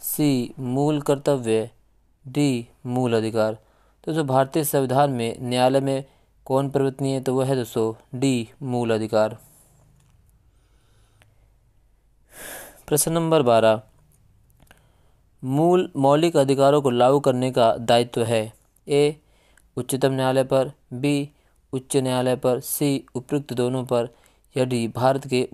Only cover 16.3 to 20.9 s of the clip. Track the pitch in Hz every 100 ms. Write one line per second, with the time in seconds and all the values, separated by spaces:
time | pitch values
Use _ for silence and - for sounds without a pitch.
16.3 | 165 135 135 139 147 135 120 123 143 139
17.3 | 127 131 127 113 - 117 120 120 127 113
18.3 | 113 110 - _ _ - 143 147 147 _
19.3 | _ _ _ _ - 123 131 139 131 131
20.3 | 131 131 135 127 - _